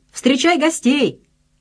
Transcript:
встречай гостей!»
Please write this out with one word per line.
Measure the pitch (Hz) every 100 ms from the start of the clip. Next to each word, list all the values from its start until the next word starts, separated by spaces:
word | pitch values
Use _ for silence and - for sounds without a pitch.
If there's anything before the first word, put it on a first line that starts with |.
| _
встречай | - 240 269 330 339
гостей!» | 311 - 247 285 208 123 _ _ _ _